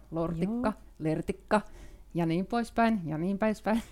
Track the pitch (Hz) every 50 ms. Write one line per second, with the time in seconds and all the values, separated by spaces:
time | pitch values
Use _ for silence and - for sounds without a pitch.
0 | - - - 160 170 160 170 160 170 190 226 240 247 214 208 - - - - -
1 | 151 156 156 156 165 - 196 - - - - - 208 - - - - - - -
2 | - - - 165 170 165 165 175 190 185 - 233 233 - - - 233 226 226 208
3 | 170 147 156 151 165 185 196 190 220 220 214 - - 196 214 226 - -